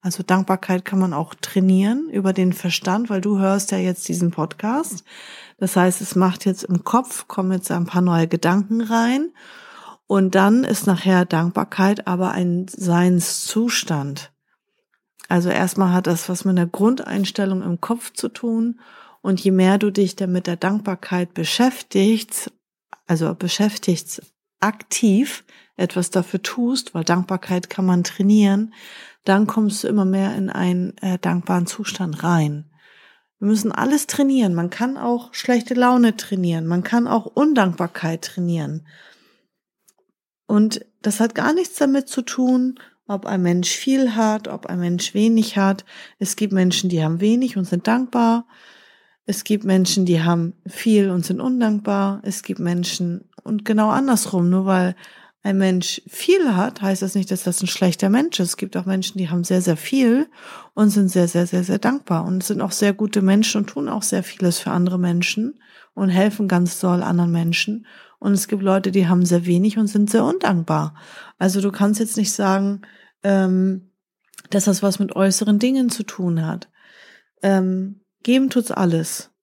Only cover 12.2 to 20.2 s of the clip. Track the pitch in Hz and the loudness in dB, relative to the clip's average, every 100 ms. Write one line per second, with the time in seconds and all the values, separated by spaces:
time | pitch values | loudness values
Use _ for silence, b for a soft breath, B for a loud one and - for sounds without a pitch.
12.2 | 185 - 180 175 190 - 180 170 180 180 | -2 -2 -2 -2 -4 -6 0 2 4 2
13.2 | 170 - - - 233 - - 156 139 143 | 0 -6 -4 -2 -2 -2 -4 -4 -6 -10
14.2 | - _ _ _ _ _ _ _ _ _ | -14 _ _ _ _ _ _ _ _ _
15.2 | - 180 175 - 185 - 190 180 185 165 | -2 0 0 0 -2 0 2 2 0 -2
16.2 | - 180 196 180 170 - 208 262 - 202 | -2 -4 0 2 0 2 0 0 -4 -4
17.2 | 190 - 196 190 185 175 - 233 - - | -4 -2 -2 -2 -4 -6 -4 -6 -6 -10
18.2 | 226 - 233 226 226 233 B B B B | -10 -6 -4 -2 -2 -4 B B B B
19.2 | 190 185 196 190 185 202 208 196 190 - | -2 0 2 4 4 4 2 0 0 0